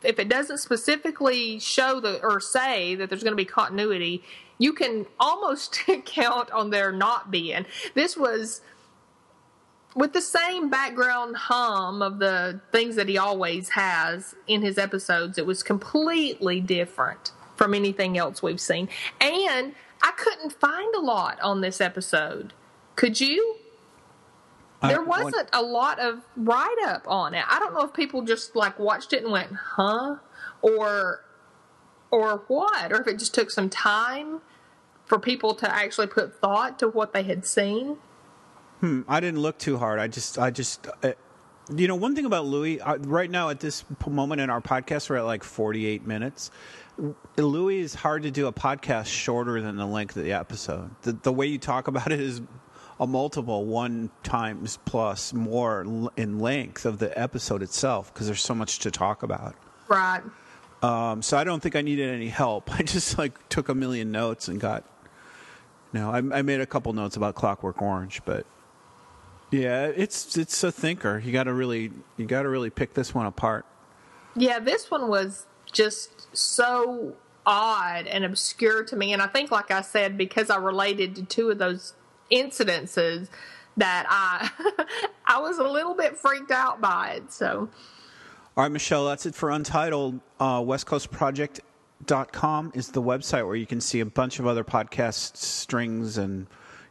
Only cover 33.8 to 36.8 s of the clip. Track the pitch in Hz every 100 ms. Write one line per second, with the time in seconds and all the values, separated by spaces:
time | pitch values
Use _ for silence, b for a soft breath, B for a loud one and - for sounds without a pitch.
33.8 | 214 214 240 269 302 320 b b b b
34.8 | _ _ - 214 247 247 220 214 208 196
35.8 | 208 220 202 - 165 - 196 202 254 262